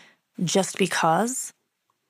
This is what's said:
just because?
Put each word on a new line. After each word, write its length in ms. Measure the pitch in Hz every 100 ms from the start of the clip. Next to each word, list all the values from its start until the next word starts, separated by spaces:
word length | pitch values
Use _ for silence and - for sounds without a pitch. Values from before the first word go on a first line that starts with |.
| - _ _ -
just 340 | 175 196 180 -
because? 760 | 180 - 165 165 233 254 - - _ _ _ _